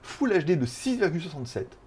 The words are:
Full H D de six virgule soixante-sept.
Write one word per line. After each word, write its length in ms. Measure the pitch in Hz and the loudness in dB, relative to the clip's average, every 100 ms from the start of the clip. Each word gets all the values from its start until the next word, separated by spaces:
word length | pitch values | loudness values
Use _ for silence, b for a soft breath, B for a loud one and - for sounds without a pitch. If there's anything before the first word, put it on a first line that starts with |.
Full 320 | - - 269 | -16 -2 2
H 120 | 190 151 | 4 4
D 100 | 175 | 2
de 80 | |
six 320 | 123 - 262 247 | 2 -2 -2 2
virgule 240 | 185 165 | 0 0
soixante-sept. 560 | 175 147 123 - - - | -6 -10 -8 -6 -8 -12